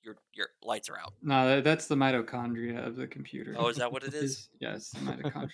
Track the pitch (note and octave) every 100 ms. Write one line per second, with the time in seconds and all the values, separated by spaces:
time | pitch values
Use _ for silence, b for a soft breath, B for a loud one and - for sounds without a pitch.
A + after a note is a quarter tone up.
0 | A2 G#2 _ - - - A2 G#2+ - -
1 | - - D3+ C3+ C3 C#3 C#3+ D#3+ - C#3+
2 | C3+ B2+ A2+ B2 A#2+ A#2 A#2+ A#2+ B2 B2
3 | B2+ C#3 C#3 C3 A#2+ A2+ A#2 A#2 B2 C3
4 | C#3 D3 C#3 C3+ - _ A#2+ G#2 - -
5 | C3+ B2+ C#3+ D3 C#3+